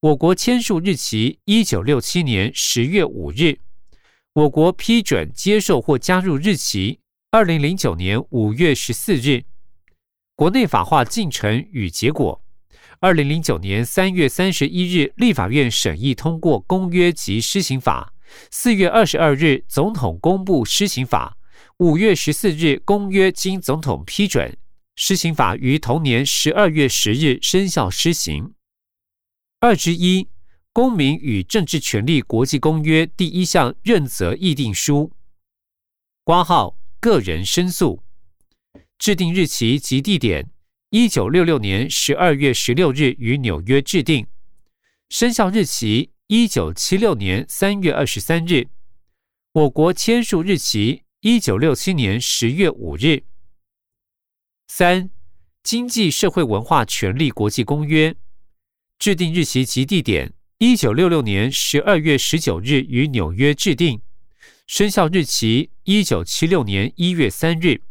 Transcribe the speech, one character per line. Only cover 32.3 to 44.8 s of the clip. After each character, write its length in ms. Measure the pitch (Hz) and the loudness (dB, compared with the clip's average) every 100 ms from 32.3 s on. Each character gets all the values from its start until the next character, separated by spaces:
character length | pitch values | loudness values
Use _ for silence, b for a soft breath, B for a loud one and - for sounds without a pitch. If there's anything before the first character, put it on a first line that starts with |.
| 113 131 | -2 0
际 120 | 139 | 0
公 240 | 156 156 | 0 0
约》 240 | 151 160 165 | 2 2 2
第 220 | - 175 | -2 -2
一 160 | 175 | 0
项 300 | 180 185 123 - | 0 2 0 -2
认 240 | 196 226 135 | 0 2 0
责 280 | - 87 | -2 -2
议 200 | - 185 | 0 -2
定 180 | 143 123 | 0 -2
书。 400 | 95 - 143 156 - - _ _ _ _ _ _ _ _ _ | -2 0 0 0 -8 -20 _ _ _ _ _ _ _ _ _
挂 180 | - 170 | 0 2
号 360 | 170 170 95 - - - | 4 2 2 -4 -10 -2
个 220 | 233 190 | 2 2
人 240 | 92 80 | 2 -4
申 260 | 95 - 180 | -2 0 -2
诉。 320 | 175 160 82 - - - _ _ _ _ - b _ | 0 -2 -2 -12 -18 -20 _ _ _ _ -20 b _
制 180 | - | -2
定 200 | 202 175 | 0 0
日 120 | 180 165 | 0 0
期 320 | - 113 139 | 0 0 0
及 220 | - 131 | 0 -2
地 180 | 139 190 | 0 0
点： 300 | 117 78 69 - _ _ _ | 0 -2 -6 -16 _ _ _
一 180 | 214 240 | 2 2
九 220 | - 98 | 2 0
六 160 | 170 | 2
六 140 | 170 151 | 2 0
年 320 | 104 95 127 | 0 -2 -2
十 260 | - - 143 | -2 -2 2
二 160 | 175 | 2
月 220 | 143 143 | 2 2
十 180 | 120 - | 0 0
六 180 | 123 175 | 0 0
日 240 | 131 143 - | 2 0 0
于 180 | 113 139 | -2 -2
纽 240 | 123 78 | -2 -4
约 220 | 92 139 | 0 0
制 200 | 151 190 | 2 -2
定， 240 | 131 147 - - - - _ _ | 0 -2 -2 -12 -16 -20 _ _